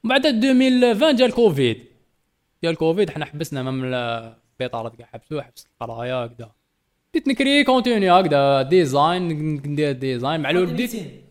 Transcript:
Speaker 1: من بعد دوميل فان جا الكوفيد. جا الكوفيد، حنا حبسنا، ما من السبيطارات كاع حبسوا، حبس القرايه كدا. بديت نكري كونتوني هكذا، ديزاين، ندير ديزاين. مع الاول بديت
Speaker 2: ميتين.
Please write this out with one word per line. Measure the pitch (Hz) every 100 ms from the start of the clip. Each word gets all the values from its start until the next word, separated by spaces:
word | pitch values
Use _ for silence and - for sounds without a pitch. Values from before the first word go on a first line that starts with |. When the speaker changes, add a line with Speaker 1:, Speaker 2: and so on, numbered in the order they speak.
Speaker 1:
من | 226
بعد | 269 294
دوميل | 226 269 254 262 254 247 214
فان | 311 247
جا | 247
الكوفيد. | 233 226 143 127 110 - _ _ _ _ _ _ _
جا | 165
الكوفيد، | 160 160 175 185
حنا | 151 147
حبسنا، | 147 160 139
ما | 127
من | 131 127
السبيطارات | 127 120 113 113 113 _ _ 123 117 113 117
كاع | 117
حبسوا، | 117 _ 151
حبس | 120 - -
القرايه | _ 113 113 123 127 117
كدا. | 117 113 _ _ _ _ _ _
بديت | 320 269
نكري | - 277 285
كونتوني | 269 254 240 226 190
هكذا، | 180 175 143 139 139
ديزاين، | 135 180 151 139 151 180 175 151 156
ندير | 147 143 143 147
ديزاين. | 131 135 123 131 160
مع | 143
الاول | 175 180
بديت | 165 247 226
Speaker 2:
ميتين. | 147 - _